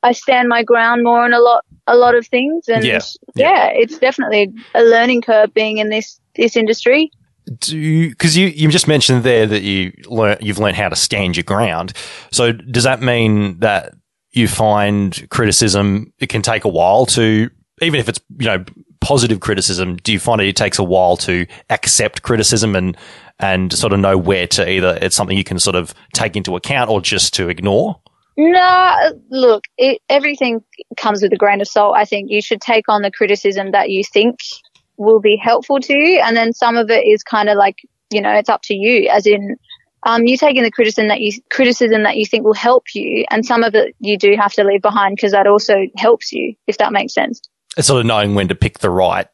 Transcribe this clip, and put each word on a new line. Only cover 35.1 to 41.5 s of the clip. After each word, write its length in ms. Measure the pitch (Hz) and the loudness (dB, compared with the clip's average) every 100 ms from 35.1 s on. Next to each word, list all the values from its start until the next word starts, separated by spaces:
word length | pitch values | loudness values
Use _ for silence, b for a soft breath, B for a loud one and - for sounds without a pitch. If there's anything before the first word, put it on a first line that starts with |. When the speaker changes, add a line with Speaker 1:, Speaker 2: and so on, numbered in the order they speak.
| 220 | 4
Speaker 1:
be 160 | 208 220 | 4 0
helpful 420 | 226 240 247 277 | 2 0 0 -4
to 120 | 262 | 0
you. 260 | 285 311 359 | 2 4 2
And 160 | 226 226 | 2 0
then 160 | 226 | 0
some 240 | 233 240 233 | 0 0 0
of 140 | 220 | 2
it 160 | 226 - | 2 4
is 160 | 214 | 2
kinda 320 | - 220 208 | 0 -2 0
like, 220 | 202 202 - _ _ _ | 2 2 0 _ _ _
you 100 | 208 | -4
know, 120 | 202 | 0
it's 160 | 208 208 | 0 0
up 140 | 220 | -4
to 100 | - | -2
you, 340 | 196 208 247 - | -2 0 2 2
as 160 | 208 202 | 2 2
in, 300 | 208 202 247 B B B _ | 0 -2 -12 B B B _
um, 200 | - 233 233 | -2 2 2
you 100 | 254 | 2
take 200 | 302 254 | 2 2
in 80 | |
the 60 | 233 | 0
criticism 380 | - 214 214 214 | -2 -4 -2 -2
that 120 | 208 | -2
you, 120 | 214 208 _ | -4 -8 _